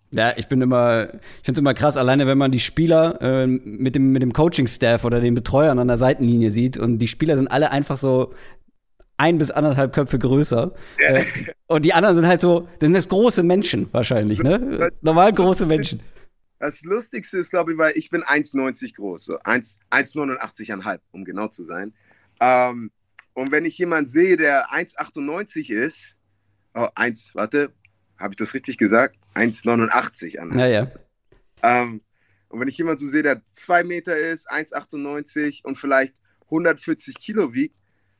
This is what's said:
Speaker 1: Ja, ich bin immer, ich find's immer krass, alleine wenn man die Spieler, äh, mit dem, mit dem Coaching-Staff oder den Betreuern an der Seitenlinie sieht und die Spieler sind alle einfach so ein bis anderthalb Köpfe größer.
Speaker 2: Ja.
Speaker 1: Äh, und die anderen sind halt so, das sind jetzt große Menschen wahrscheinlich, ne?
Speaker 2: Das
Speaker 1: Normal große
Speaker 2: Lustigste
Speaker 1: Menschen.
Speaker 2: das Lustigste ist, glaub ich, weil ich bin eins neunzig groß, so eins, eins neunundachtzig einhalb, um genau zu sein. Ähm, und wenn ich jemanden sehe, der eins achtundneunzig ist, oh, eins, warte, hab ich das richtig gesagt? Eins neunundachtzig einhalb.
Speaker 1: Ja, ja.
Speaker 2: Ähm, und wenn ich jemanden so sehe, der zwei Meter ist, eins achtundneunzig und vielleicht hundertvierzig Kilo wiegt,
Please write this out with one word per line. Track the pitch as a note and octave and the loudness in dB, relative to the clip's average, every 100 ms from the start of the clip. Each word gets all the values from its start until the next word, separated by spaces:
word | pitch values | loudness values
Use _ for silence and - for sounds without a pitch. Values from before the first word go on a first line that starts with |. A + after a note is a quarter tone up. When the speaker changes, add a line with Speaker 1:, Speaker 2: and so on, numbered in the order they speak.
| _ - | _ 0
Speaker 1:
Ja, | A#2 - | 0 0
ich | - | -2
bin | C3 | 0
immer, | B2+ B2 A#2+ A2+ G#2 | 2 4 4 2 -2
ich | - - - | -10 -20 -8
find's | - C#3 | -4 0
immer | C#3 | 0
krass, | A#2+ D3 C#3 | 2 0 2
alleine | B2+ C#3 C3+ | 2 4 4
wenn | C3+ | 2
man | C3+ | 2
die | B2 | 0
Spieler, | - D3+ E3 D#3+ E3 - | -2 0 4 4 4 0
äh, | B2+ C3 B2+ | -2 0 0
mit | B2+ G#2+ G#2+ C3 C3+ | -2 -6 -6 -2 2
dem, | C3+ | 4
mit | C3 | 4
dem | B2+ | 2
Coaching-Staff | C3 E3+ D#3 A#2+ - A#2 A#2 | 2 2 2 -2 0 2 2
oder | A#2+ A#2+ | 2 2
den | A#2+ A#2+ | 2 0
Betreuern | - C3+ D#3 B2 | 0 2 4 4
an | B2 | 2
der | A#2+ | 2
Seitenlinie | B2+ C#3+ A#2+ A#2 A2+ | 2 2 2 4 2
sieht | A2 B2+ - | 2 0 0
und | A#2 A2+ | -2 0
die | A2+ | -2
Spieler | - D#3+ C3+ | -2 0 2
sind | C3 | 0
alle | C#3 D#3 | 0 0
einfach | C#3 C#3+ C3+ | 0 -4 -2
so | C3+ B2+ B2+ - - - _ _ _ _ _ - | 0 0 0 -8 -20 -20 _ _ _ _ _ 0
ein | D#3+ E3 | 2 2
bis | C#3 | 0
anderthalb | C#3+ D3+ C#3 C#3 | 0 0 2 0
Köpfe | D#3 C#3 B2 | 0 -2 0
größer. | B2+ C#3 D3 A#2 F3+ - - - | 2 2 2 0 -2 -6 -8 0
Speaker 2:
Ja. | C#3+ | 2
Speaker 1:
Äh, | C3+ - - - - - | 2 0 -6 -12 -12 -2
und | D#3 D#3+ | 2 4
die | |
anderen | E3+ F#3+ E3+ | 4 4 4
sind | E3+ | 4
halt | F3 | 4
so, | F3 E3+ - - | 4 2 -2 -2
das | D3+ | 2
sind | F#3 | 2
jetzt | F3+ | 2
große | F#3+ B3 G#3 | 2 2 2
Menschen | E3+ F#3+ - A2 F#2 | 2 2 0 -4 -2
wahrscheinlich, | B2 A2+ A#2 G#2+ G#2 | -2 0 0 0 0
ne? | C3 G3+ | 0 0
Speaker 2:
Das | C4+ - E3+ - | -2 -2 -4 -2
Speaker 1:
Normal | D#3 E3 G#3 | 2 4 6
große | G3+ F#3 F#3 | 4 2 2
Speaker 2:
Lustigste | D#3+ | 0
Speaker 1:
Menschen. | D#3 - A2 - - - _ _ _ | -2 -2 -10 -14 -20 -20 _ _ _
Speaker 2:
das | D3 - | -10 -10
Lustigste | D#3+ A3 A3+ A#3 - F#3 | -6 -6 -6 -14 -8 -8
ist, | E3 | -4
glaub | F3+ E3 | -4 -2
ich, | D#3+ | 0
weil | D#3 D#3 | 0 -2
ich | - | -4
bin | E3+ | -4
eins | C3+ D3 D3 | 0 -2 -2
neunzig | C3+ C3 - A#2+ - | -4 -4 -6 -12 -10
groß, | G2 E2+ - | -10 -10 -10
so | E2 | -8
eins, | G#2+ B2 - - _ | -2 -2 -4 -16 _
eins | B2+ C3+ D#3 | -4 -2 -6
neunundachtzig | C#3 B2+ A2 - A2 | -6 -6 -10 -12 -12
einhalb, | F#2+ G#2 F2+ _ | -10 -10 -10 _
um | F#2 | -18
genau | F#2 F#2 G#2+ | -12 -8 -10
zu | - | -10
sein. | E2 F2 G#2 - _ _ _ - | -12 -12 -12 -16 _ _ _ -2
Ähm, | B2 B2+ B2 A#2+ A2 - _ _ _ | 2 2 2 -4 -14 -18 _ _ _
und | C3 C3+ | -8 -2
wenn | D3+ E3 | -2 -2
ich | - | -4
jemanden | F3 D#3+ C3+ | -2 -2 0
sehe, | D3 F#3 E3 | 2 4 4
der | D3 C#3 - | 4 2 0
eins | D3 F3+ - | -6 -6 -10
achtundneunzig | D3+ D#3 C#3+ F3 G#3 D#3 C#3 | -12 -10 -8 -8 -10 -12 -6
ist, | G#2+ D3+ - - _ _ _ _ _ _ | -4 -4 -6 -20 _ _ _ _ _ _
oh, | A#2+ A#2 - | -6 -4 -2
eins, | A#2+ A2 - | -2 -2 -10
warte, | - G#2+ D3 C#3+ _ _ _ _ - | -6 -2 -2 -2 _ _ _ _ -12
hab | G2 | -10
ich | G2 | -6
das | G#2+ | -8
richtig | C3+ - A#2+ | -8 -10 -2
gesagt? | G#2+ A2+ C#3 - _ | 2 4 2 -4 _
Eins | - A2+ A2 A#2 | -2 -2 -2 -2
neunundachtzig | A#2 A2+ B2 - - E2+ - | 0 0 0 -2 -8 -14 -14
einhalb. | E2+ B2+ | -6 0
Speaker 1:
Ja, | B2+ | 2
ja. | G#2 B2+ - _ _ _ _ _ _ | 2 -2 -8 _ _ _ _ _ _
Speaker 2:
Ähm, | A#2 B2 A#2+ A2 - _ _ _ _ | 0 2 -2 -8 -18 _ _ _ _
und | A2+ | -8
wenn | C3+ | -6
ich | C#3 | -4
jemanden | E3 C#3+ C#3+ | -4 -4 -2
so | |
sehe, | D3+ | 0
der | C#3+ B2 _ | 0 -2 _
zwei | - - F3 | -14 0 0
Meter | F3 F3 F3 D#3 | 0 -6 -6 -4
ist, | D#3+ D#3+ - | -4 -8 -8
eins | D3 D#3 | -8 -8
achtundneunzig | C#3+ - D3 C#3+ D3 D3 D3+ D3 C#3+ - | -12 -12 -12 -10 -10 -8 -6 -6 -6 -12
und | C3+ | -8
vielleicht | C#3 C3+ C3+ _ _ _ _ | 0 0 0 _ _ _ _
hundertvierzig | D#3+ E3+ D#3 F3 D#3+ - - | -2 0 -2 -4 -8 -10 -16
Kilo | - G#3 C#3+ | -8 -4 -4
wiegt, | B2 D#3 _ _ _ _ | -4 -6 _ _ _ _